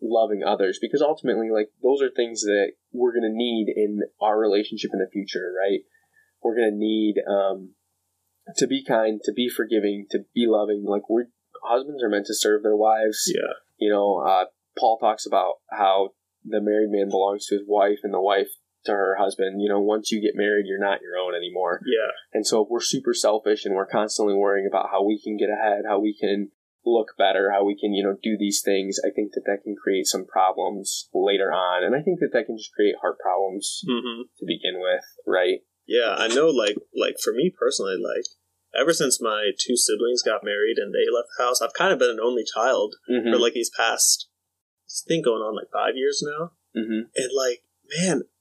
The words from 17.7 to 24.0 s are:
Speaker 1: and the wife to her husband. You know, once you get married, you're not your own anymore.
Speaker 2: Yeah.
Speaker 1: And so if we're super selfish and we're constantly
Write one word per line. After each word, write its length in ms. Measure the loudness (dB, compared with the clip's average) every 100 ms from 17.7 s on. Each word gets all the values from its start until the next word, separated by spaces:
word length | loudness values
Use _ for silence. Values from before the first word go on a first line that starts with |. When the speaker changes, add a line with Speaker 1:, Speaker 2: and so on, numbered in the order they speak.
| 2 4 2
Speaker 1:
and 100 | -2
the 80 | 0
wife 280 | 2 2 0 -6 _ _
to 60 | -4
her 220 | 0 0 2
husband. 460 | 0 0 -4 -2
You 60 | 0
know, 120 | 2
once 300 | 2 0 -2
you 100 | -2
get 140 | -2
married, 300 | 0 0 0 0
you're 140 | -2
not 180 | -2 -2
your 140 | -4 -6
own 200 | -4 -4
anymore. 460 | -6 -4 -2 -4 -2
Speaker 2:
Yeah. 240 | -2 -2 -6 -6
Speaker 1:
And 120 | -4
so 180 | 0 0
if 60 | 0
we're 120 | -2
super 340 | -2 -2 -2
selfish 500 | 0 2 2 0 0
and 120 | 0 -2
we're 100 | 0
constantly 480 | -2